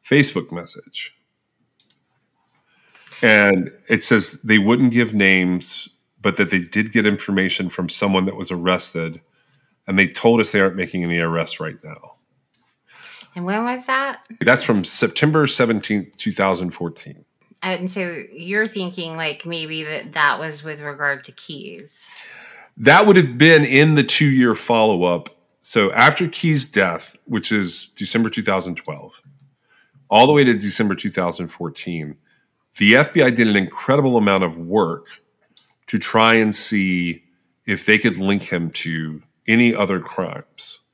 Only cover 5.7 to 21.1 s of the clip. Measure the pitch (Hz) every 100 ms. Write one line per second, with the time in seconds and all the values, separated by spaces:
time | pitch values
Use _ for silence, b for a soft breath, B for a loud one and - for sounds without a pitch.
5.7 | - - _ _ _ 104 95 98 95 87
6.7 | 104 110 120 104 101 - 95 92 - 92
7.7 | - 87 - 101 95 95 92 92 90 87
8.7 | 90 - 85 82 80 _ _ _ _ _
9.7 | _ - 95 95 - 120 117 107 104 95
10.7 | 92 90 92 85 85 82 82 82 - 80
11.7 | 76 78 76 - _ _ _ _ _ _
12.7 | _ _ B B B B 180 175 208 240
13.7 | 254 254 262 277 - _ - 110 131 -
14.7 | 107 87 - 110 - 156 156 143 - 117
15.7 | 110 - 104 82 - 107 98 95 90 90
16.7 | - 85 - - - _ _ _ _ 190
17.7 | 185 - 196 180 170 - 147 170 208 220
18.7 | 220 180 180 165 160 160 147 170 170 156
19.7 | 156 151 156 - 156 147 107 160 147 156
20.7 | 147 147 143 147